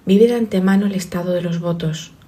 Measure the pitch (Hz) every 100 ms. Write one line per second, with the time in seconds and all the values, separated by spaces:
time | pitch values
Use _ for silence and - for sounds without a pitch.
0 | - 196 233 240 220 190 190 196 202 185
1 | - 175 175 175 170 170 170 170 160 156
2 | - -